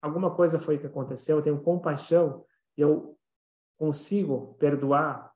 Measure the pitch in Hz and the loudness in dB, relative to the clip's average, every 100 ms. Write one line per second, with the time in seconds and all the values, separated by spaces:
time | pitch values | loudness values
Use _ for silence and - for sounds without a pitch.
0 | 151 160 185 170 175 160 - 147 143 143 | -6 -2 -2 2 2 2 0 -2 -2 -8
1 | 131 127 - 156 151 143 143 175 170 143 | -8 -8 0 0 2 0 0 -2 -2 -6
2 | - 170 165 - - _ _ - 147 151 | 2 2 2 -2 -16 _ _ 0 2 2
3 | - - _ _ _ _ _ _ 156 147 | -2 -20 _ _ _ _ _ _ -4 -4
4 | - 202 175 131 110 - 147 143 135 143 | -2 -2 0 -2 -4 0 2 2 2 2
5 | 151 135 - | 0 -4 -14